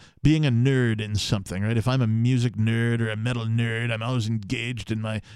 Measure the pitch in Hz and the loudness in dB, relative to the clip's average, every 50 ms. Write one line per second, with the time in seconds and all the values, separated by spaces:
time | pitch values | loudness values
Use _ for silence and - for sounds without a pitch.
0 | - - _ _ - 139 156 160 156 143 117 113 120 135 135 131 123 117 110 107 | -8 -16 _ _ 2 4 4 4 4 4 4 4 4 4 4 4 4 2 2 0
1 | 110 104 104 98 - - 120 104 98 - 87 92 101 107 117 117 104 131 127 131 | -2 -2 -2 -2 0 0 -2 -2 -2 -4 -4 -2 -2 0 0 0 0 2 0 2
2 | 123 110 110 113 117 123 131 127 117 123 101 104 110 110 113 117 117 117 117 113 | 2 2 2 2 2 2 2 2 2 0 0 0 0 0 2 2 0 0 0 0
3 | 113 110 110 107 110 123 123 117 113 113 113 117 117 117 113 113 117 120 117 110 | -2 -2 -4 -4 -4 -4 -4 -4 -2 -2 0 0 0 -2 -2 -4 -4 -4 -4 -4
4 | 113 120 131 127 110 107 113 113 101 95 135 120 117 120 123 113 - - 110 107 | -4 -4 -2 -2 -2 -2 -2 -4 -4 -4 -6 -6 -4 -6 -6 -8 -6 -6 -6 -4
5 | 110 110 110 110 - - - | -4 -4 -6 -6 -8 -10 -16